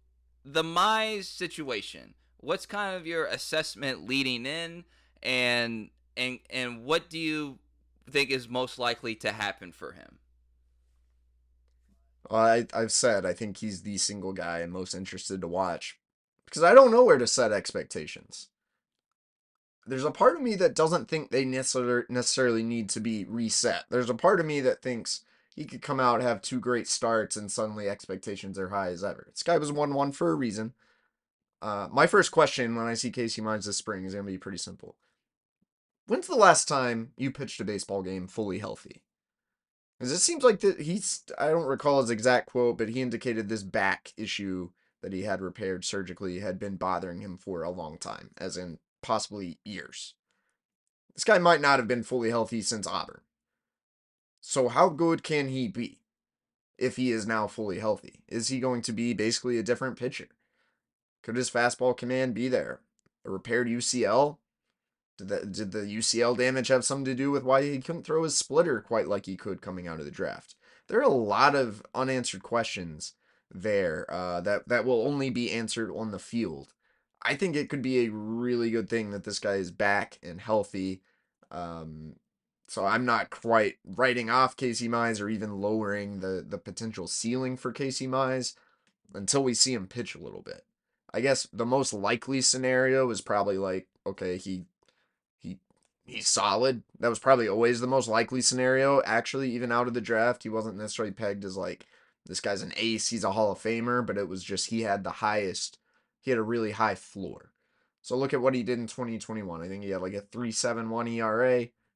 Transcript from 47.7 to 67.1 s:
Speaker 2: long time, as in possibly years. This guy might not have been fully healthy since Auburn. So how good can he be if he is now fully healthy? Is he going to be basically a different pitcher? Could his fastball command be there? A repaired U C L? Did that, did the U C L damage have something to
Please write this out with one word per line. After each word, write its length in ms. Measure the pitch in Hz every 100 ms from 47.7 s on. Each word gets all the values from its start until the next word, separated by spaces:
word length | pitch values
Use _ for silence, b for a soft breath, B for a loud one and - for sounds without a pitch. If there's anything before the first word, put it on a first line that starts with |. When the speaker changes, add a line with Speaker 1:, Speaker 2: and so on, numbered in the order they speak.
Speaker 2:
long 280 | 90 78 82
time, 320 | - 52 50 -
as 180 | 90 85
in 220 | 90 78 _ _
possibly 560 | - 110 - 101 87 -
years. 500 | 107 92 62 - - - _ _ _ _ _ _ _ _ _ -
This 80 |
guy 140 | - 196
might 220 | 175 156
not 200 | 143 135
have 80 | 113
been 160 | 120
fully 260 | 110 127 113
healthy 320 | 117 107 113
since 240 | 98 110 95
Auburn. 360 | 92 - - _ _ _ _ _ _ _ _ _ _ _ _
So 280 | - 139 123
how 200 | 131 185
good 360 | 147 165 156
can 240 | - 147 135
he 180 | 131 113
be 320 | 120 117 - _ _ _ _ _ _ _ -
if 160 | 123
he 160 | 127 127
is 160 | 113 104
now 220 | 110 104
fully 320 | - 107 92
healthy? 420 | 110 98 - - -
Is 200 | 117 113
he 120 | 131
going 220 | 127 120
to 100 | 117
be 220 | 110 120
basically 440 | 104 110 117 123 117
a 60 |
different 340 | 104 117 131 -
pitcher? 300 | 123 - - _ _ _ _ _ _ _ _ _
Could 120 | -
his 160 | 120 123
fastball 460 | 120 120 - 127 120
command 380 | 123 131 131
be 120 | 113 127
there? 360 | 117 67 - _ _ _ _
A 60 | -
repaired 380 | 95 117 120 117
U 120 | 120
C 240 | - 123
L? 340 | 101 120 147 151 _ _ _ _ _ _ _ -
Did 100 | 98
that, 240 | 101 101
did 200 | 92 101
the 140 | 104 104
U 140 | 107
C 220 | - 113
L 120 | 120
damage 340 | 127 127 131 120
have 160 | 131
something 200 | - 139
to 100 | 131